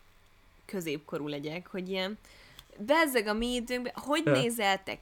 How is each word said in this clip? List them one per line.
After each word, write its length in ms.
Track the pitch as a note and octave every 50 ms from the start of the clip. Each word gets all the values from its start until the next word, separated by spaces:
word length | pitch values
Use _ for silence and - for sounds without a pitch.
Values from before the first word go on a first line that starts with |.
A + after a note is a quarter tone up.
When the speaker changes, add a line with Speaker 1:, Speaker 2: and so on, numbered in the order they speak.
| - _ _ _ _ _ _ _ _ - _ - _
Speaker 1:
középkorú 600 | - - F#3+ E3 E3 - D#3+ - - - D#3 C#3+ D3
legyek, 380 | D3 C#3+ C#3+ D3+ D#3 F3+ F3+
hogy 220 | - - F#3+ F#3 F#3
ilyen, 300 | F#3+ F#3+ F#3 F#3+ G#3+ - - - - - - - - - - - - -
bezzeg 480 | G#3 A3+ D4 E4 E4 D4 B3+ A#3+ G3+
a 60 | G#3+ G#3
mi 220 | A3 A#3 B3 B3
időnkben, 380 | B3 A3+ A#3 B3 B3 B3 B3 -
hogy 260 | - - B3+ D4 E4 D#4+
Speaker 2:
Ja. 80 | D#4 C#4+
Speaker 1:
nézel 500 | - - A#3 A#3 A#3 G#3 G3 G3 F#3+ -
te 140 | - G#2 -